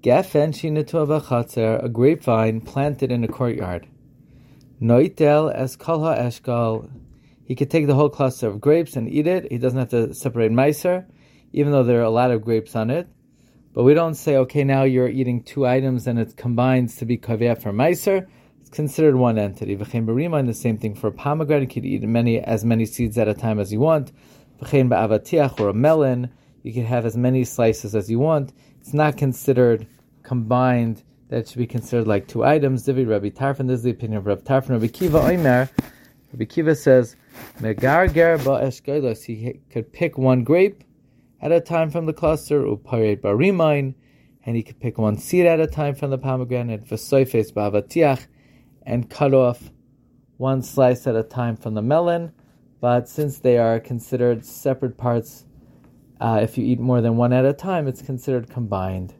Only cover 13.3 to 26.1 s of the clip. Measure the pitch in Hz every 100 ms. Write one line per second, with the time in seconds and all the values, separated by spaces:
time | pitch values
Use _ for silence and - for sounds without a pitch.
13.3 | _ _ _ _ - 123 151 165 151 -
14.3 | 139 127 147 139 135 135 127 123 123 123
15.3 | 123 - - 127 127 135 127 110 117 110
16.3 | - 120 117 123 131 120 - 117 120 -
17.3 | 113 120 113 107 101 147 175 - 196 190
18.3 | _ _ _ _ - 151 - 156 131 123
19.3 | 110 101 95 101 98 104 120 113 117 170
20.3 | 156 131 110 123 110 110 104 110 - 143
21.3 | 151 151 147 131 - 90 104 107 117 117
22.3 | 113 - 113 117 113 110 - 117 113 107
23.3 | 107 117 107 98 107 151 160 131 - _
24.3 | - _ _ - 139 127 104 107 107 -
25.3 | 165 143 - 104 101 143 160 139